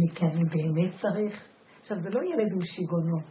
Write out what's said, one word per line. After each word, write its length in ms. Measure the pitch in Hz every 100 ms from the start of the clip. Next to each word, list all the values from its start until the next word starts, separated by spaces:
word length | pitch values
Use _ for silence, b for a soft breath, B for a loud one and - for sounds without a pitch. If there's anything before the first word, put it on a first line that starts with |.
לי 120 | 170
כי 120 | - 165
אני 180 | 160
באמת 460 | 165 160 156 156 185 -
צריך?" 480 | 208 208 208 - - - _ B
עכשיו, 180 | - 196
זה 120 | 175
לא 100 | 226
ילד 320 | 359 311 214
עם 100 | 180
שיגעונות, 600 | 170 - 175 170 160 165 -